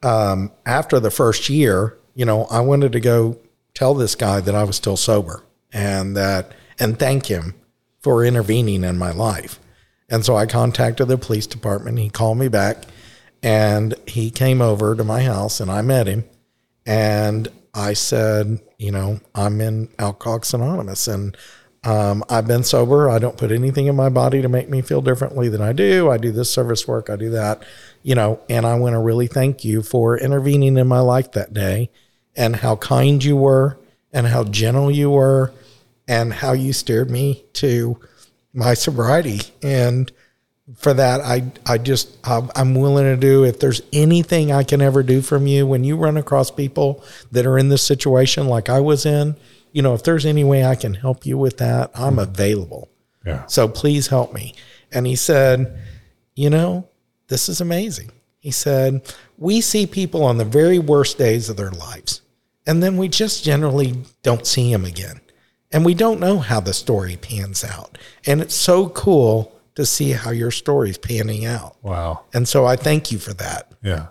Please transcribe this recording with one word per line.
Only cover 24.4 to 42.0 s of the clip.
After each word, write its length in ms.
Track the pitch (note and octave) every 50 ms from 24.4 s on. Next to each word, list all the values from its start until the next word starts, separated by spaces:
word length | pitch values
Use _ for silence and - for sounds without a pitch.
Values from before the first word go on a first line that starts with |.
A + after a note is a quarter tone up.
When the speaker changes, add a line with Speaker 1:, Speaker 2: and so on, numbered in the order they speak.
Speaker 1:
to 80 | C3 C3
make 200 | B2 B2 B2 -
me 120 | C#3 C3
feel 200 | B2 - D3+ C#3+
differently 480 | C3+ C3 B2+ A#2+ C3+ C3 - C#3 B2 A#2+
than 120 | G#2+ G#2+
I 120 | G#2+ G#2 A#2+
do. 360 | C#3+ F#3+ G3+ F#3+ F#3 F3 D#3
I 60 | B2+ A2+
do 140 | A2+ A#2+
this 200 | A2 A2+ B2 -
service 360 | - - B2+ A#2+ A#2 A2 - -
work. 220 | B2 A#2 A2+ -
I 60 | G#2+
do 140 | G2+ G#2+ A2+
that, 320 | A2+ A2+ G#2+ G#2 G#2+ - - - - - - - - _ _
you 120 | - C3
know, 240 | B2 A2 G#2 A2 - - -
and 160 | A#2+ A#2+ A2+
I 100 | A#2 A#2
wanna 260 | A#2+ B2 B2 A#2 A2+
really 260 | A2 A2+ A2+ A#2+ B2 B2
thank 380 | - C3+ C3 C3+ C#3 - -
you 160 | A2+ G#2+ A2
for 360 | G#2+ - - B2 A#2 A2+ A#2 A#2+
intervening 600 | B2+ C3 C#3 C#3 C3 C#3 C#3+ C#3+ C#3 C3+ C3 C3
in 100 | B2+ B2+
my 120 | B2+ B2
life 320 | B2+ B2 B2 C3 C3 - -
that 200 | G#2 G2+ - G#2
day 360 | G#2 G2+ F#2+ F#2+ G#2 A#2+ A#2 _ _ _ _ _ _ _ _ _
and 220 | - B2+ A2+ A2+ G#2
how 180 | G#2 A#2 A2+ G#2
kind 460 | - - C3+ B2+ C3 C#3 C#3+ C#3+ C3
you 120 | C#3+ D3
were 420 | C#3 C3+ C#3 C3+ C3 C3+ C#3+ C#3 - _ _ _ _ _ _
and 160 | - C#3 A#2+ A#2
how 160 | A#2 B2 A2+
gentle 460 | G#2 G2+ G#2 A2 A2+ A#2+ C3+ C#3+ C#3+
you 180 | C#3+ C#3+ C#3+ C#3+
were 400 | C#3+ C#3 C3+ C3+ C3+ C3+ C3 B2+ - - - - - _ _ _ _ _ _ -
and 260 | B2 A2+ A#2 A#2 A2
how 180 | - - C3+ B2+
you 200 | C3 C3 C3+ C3+
steered 360 | - - - A#2 A2 B2+ B2+
me 340 | B2 B2 C#3 C#3 C3+ - - _ _
to 440 | - - C#3 A#2+ A#2+ A#2 A#2 A#2+ - _ - _ _ - _ _ _ _ _ _
my 200 | C3 A2+ A#2+ B2
sobriety." 680 | A#2 - - D3+ B2 A#2 A#2 C3+ E3 E3+ C#3 G#2+ G2+ - - _ _
And 500 | - C#3 C#3 C3 A#2+ B2 B2 B2+ C3 - - _ _ _ _ _ _ _ _ _ _ - B2 -
for 160 | - D3 C#3
that, 260 | B2+ C3+ B2+ B2+ C3
I, 240 | C#3+ C3 B2 B2 B2+ B2+ - - -
I 120 | - A#2+ A2+
just, 320 | A#2 C3 C3+ A#2+